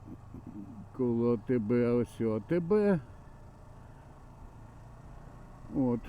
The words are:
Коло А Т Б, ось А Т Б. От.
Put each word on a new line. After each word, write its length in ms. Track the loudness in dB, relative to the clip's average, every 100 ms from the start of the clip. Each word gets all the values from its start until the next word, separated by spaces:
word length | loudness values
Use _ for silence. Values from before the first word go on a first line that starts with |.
| -16 -16 -14 -14 -12 -12 -12 -12 -12 0
Коло 380 | 2 4 4
А 20 | 4
Т 220 | 4 2
Б, 340 | 4 4 6
ось 280 | 4 2 0
А 200 | 0 0
Т 200 | 2 0
Б. 400 | 4 6 6 4 2 -12 -18 -18 -18 -18 -18 -18 -18 -18 -18 -18 -18 -16 -16 -16 -18 -18 -18 -16 -16 -16 -16 -16 -16 -16 -4
От. 260 | 2 4 2